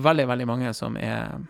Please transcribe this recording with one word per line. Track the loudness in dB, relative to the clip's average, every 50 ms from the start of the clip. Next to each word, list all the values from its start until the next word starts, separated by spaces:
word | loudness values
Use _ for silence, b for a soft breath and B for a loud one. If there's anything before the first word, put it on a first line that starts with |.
veldig, | 4 4 6 6 4
veldig | 2 0 0 0
mange | 0 0 0 -2 -2 -4
som | -4 -6 -6 -4
er, | -4 -4 -4 -4 -4 -6 -6 -8 -10 -12 -14